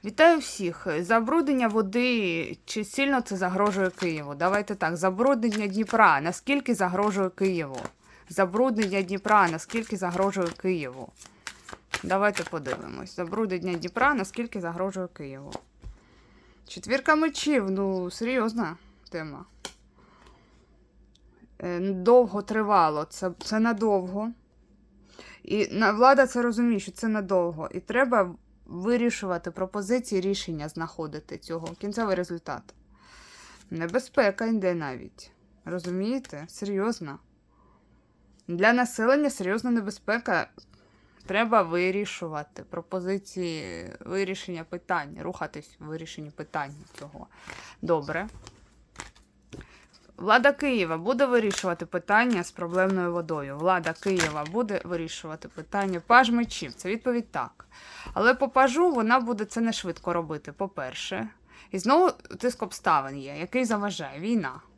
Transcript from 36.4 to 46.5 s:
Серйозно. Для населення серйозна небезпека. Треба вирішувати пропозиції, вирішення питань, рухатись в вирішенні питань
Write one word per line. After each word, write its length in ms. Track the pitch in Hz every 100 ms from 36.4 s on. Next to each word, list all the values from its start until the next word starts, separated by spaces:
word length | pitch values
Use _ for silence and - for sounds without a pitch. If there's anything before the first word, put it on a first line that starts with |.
| 160
Серйозно. 720 | - 202 196 214 233 156 143 _ _ _ _ _ _ _ _ _ _ _ _ -
Для 260 | 175 208
населення 560 | 247 247 - 226 285 294
серйозна 420 | - 185 220 247
небезпека. 800 | 233 202 - - 226 233 175 - - - - _ _ _ _
Треба 360 | - 196 226 175
вирішувати 1040 | 170 175 180 190 208 - 165 151 147 -
пропозиції, 1200 | - 175 - 185 180 196 196 185 175 160 98 85 90 -
вирішення 640 | - 185 190 190 - 170
питань, 540 | 165 175 - 175 143 151
рухатись 540 | 160 - 156 151 147 -
в 60 |
вирішенні 440 | 151 160 160 - 151
питань 420 | - 151